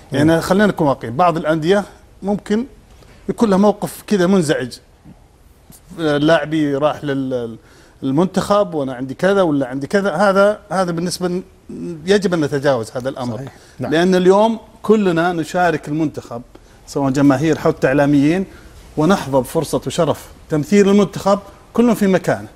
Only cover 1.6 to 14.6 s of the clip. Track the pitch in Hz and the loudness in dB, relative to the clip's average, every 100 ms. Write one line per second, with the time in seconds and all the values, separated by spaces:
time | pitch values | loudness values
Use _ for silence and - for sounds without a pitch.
1.6 | 156 202 190 - - - 190 202 - 208 | 2 0 -2 -12 -20 -10 -6 -4 -2 -4
2.6 | 269 - - - - - - 190 220 190 | -4 -12 -20 -20 -20 -12 -10 -2 2 4
3.6 | 208 202 180 - - 208 175 196 147 135 | 2 0 -6 -10 -2 0 2 2 2 -2
4.6 | 127 - _ _ - - _ _ - _ | -4 -12 _ _ -20 -20 _ _ -20 _
5.6 | - - - - 156 147 151 165 147 156 | -20 -20 -18 -6 -2 2 2 2 0 -2
6.6 | 147 139 147 131 147 139 131 127 117 113 | -2 0 -2 -2 -4 -4 -4 -6 -6 -12
7.6 | - - - _ 135 139 185 190 170 202 | -20 -20 -20 _ -4 0 0 -2 0 0
8.6 | 190 160 135 123 131 127 180 202 180 143 | 0 -4 -6 -8 -10 -2 0 2 2 0
9.6 | 127 135 135 202 196 160 202 190 202 214 | -2 -6 -4 -2 0 0 2 4 2 0
10.6 | - 180 180 165 175 - 180 175 185 _ | -4 -4 -2 -4 -6 -4 -4 -6 -8 _
11.6 | - - 170 165 165 208 190 175 143 143 | -18 -12 -12 -6 0 2 2 -2 -2 0
12.6 | 143 131 110 131 127 139 123 110 139 - | 0 0 -2 -8 -8 -6 -8 -8 -12 -18
13.6 | - - 123 151 180 185 180 196 226 220 | -20 -8 -2 0 2 4 4 4 4 -2